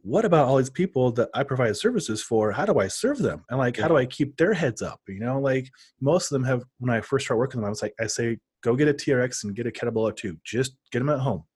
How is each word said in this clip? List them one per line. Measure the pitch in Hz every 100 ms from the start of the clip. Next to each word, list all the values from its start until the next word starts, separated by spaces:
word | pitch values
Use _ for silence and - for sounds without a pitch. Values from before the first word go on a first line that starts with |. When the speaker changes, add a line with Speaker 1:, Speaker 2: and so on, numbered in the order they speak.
Speaker 1:
"What | 95 156 226
about | 165 131
all | 135
these | 131
people | - 180 131 127
that | 117 117
I | 123
provide | 139 131 120 104
services | 226 247 - 107
for? | - 113 107
How | 101 202
do | 147
I | 98
serve | - 240 285
them? | 135 80 -
And, | 127
like, | 123 123
how | 165
do |
Speaker 2:
Yeah. | 156
Speaker 1:
I | 127
keep | - 139 -
their | 170
heads | 196 156 107
up?" | 95 - -
You | 98
know, | 120 135
like, | 139 131 131 _ - _
most | 135 175 -
of | 139
them |
have, | 127 127 120 _
when | 123
I | 117
first | 107 135 -
start | 110
working | 123 127
with |
them, | 104
I |
was | 110
like, | 107 -
I | 110
say, | - 117 113 _ _
"Go | 117 123
get | 151
a |
T | 143 -
R | 127
X | 127 -
and | 104 101
get | 117
a |
kettlebell | - 120 110
or | 110
two. | 101 98 80
Just | - 113 131 - _
get | -
'em | 135
at | 143
home. | 135 92 -